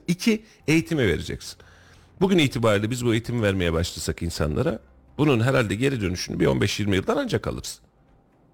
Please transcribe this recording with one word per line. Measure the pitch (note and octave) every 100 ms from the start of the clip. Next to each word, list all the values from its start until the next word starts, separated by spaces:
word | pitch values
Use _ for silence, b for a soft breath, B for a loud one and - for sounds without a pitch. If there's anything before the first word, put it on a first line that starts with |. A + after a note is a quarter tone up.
| -
İki, | F3 A#3 G#3+ B B -
eğitimi | E3 D#3+ D#3+ G#2
vereceksin. | D2 D#2+ - - - b b b b b b
Bugün | F#3 F#3
itibariyle | C3+ A#2+ A2+ G2+ G#2+
biz | B2 A#2+
bu |
eğitimi | A2+ A#2 A#2+
vermeye | G#2 F#2+ F2
başlasak | D#2+ F2 - - -
insanlara, | E2+ - D2+ D2+ D3 A3 - - _ -
bunun | D3+ A#2
herhalde | A#2+ C3+ G#2 G2
geri | C3+ B2+
dönüşünü | F2+ F2+ - -
bir | -
on | B2+
beş | A2 -
yirmi | G#2 F#2+
yıldan | - C4+
ancak | C4 A2+ -
alırız. | A#1+ - - _ _ _ _ _ _ _